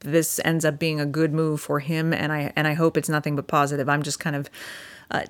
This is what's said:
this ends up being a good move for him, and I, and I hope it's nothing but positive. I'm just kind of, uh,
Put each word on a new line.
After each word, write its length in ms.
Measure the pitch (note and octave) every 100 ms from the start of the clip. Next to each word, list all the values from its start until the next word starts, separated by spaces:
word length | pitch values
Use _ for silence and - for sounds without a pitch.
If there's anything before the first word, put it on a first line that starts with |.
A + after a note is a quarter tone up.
this 400 | - D#3+ D#3 -
ends 200 | - E3
up 160 | D#3 D3
being 180 | E3 D3+
a 80 | C#3+
good 260 | D3 D#3+
move 280 | D#3 D#3+ D3+
for 180 | - D3
him, 340 | C#3 D#3+ D#3+
and 200 | E3 D3+
I, 200 | D3+ C#3+ -
and 100 | D3+
I 60 |
hope 240 | D3+ E3 E3
it's 120 | D3
nothing 280 | D3+ D3+ D3
but 100 | -
positive. 420 | D#3+ C#3+ C#3+ C#3
I'm 140 | D3
just 160 | D3+ -
kind 160 | D#3+
of, 160 | C#3+ C#3+ - - - - - -
uh, 120 | - -